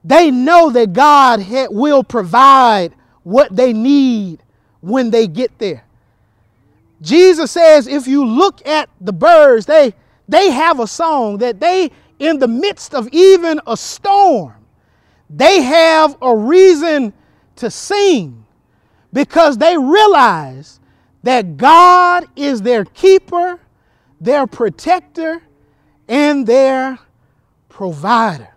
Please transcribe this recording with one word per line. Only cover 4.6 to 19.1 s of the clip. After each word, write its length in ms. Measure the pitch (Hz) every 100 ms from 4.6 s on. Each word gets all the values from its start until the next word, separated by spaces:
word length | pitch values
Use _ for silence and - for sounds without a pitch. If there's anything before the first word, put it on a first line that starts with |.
| _ _
when 320 | 170 262 240
they 160 | 226 220
get 320 | 156 254 _
there. 260 | 208 135 _ _ _ _ _ _ _ _ _ _ _ _
Jesus 500 | 151 302 370 320 294
says, 360 | 339 330 302 247
if 200 | 285 247
you 180 | 277 254
look 400 | 233 392 - 269
at 240 | 302 277 _
the 120 | 185
birds, 520 | 175 311 330 294 226 202
they, 280 | 311 262 - _ _ -
they 220 | 294 392
have 280 | 254 330 294
a 80 | 226
song 520 | - 330 294 220 202
that 200 | 240 196
they, 320 | 320 370 330 _ _ _
in 200 | 294 311
the 80 | 254
midst 460 | 233 403 - -
of 160 | 285 226
even 480 | 320 381 381 339 302 -
a 80 | 220
storm, 800 | - - 392 392 392 247 139 _ _ _ _ _ _ _ _
they 320 | 147 294 381
have 560 | 254 330 330 320 311 285
a 140 | 254 226
reason 800 | 220 359 381 311 330 302 226 _ _ _ _ _
to 120 | 220
sing 760 | - - 403 403 285 156 117 107 _ _ _ _ _ _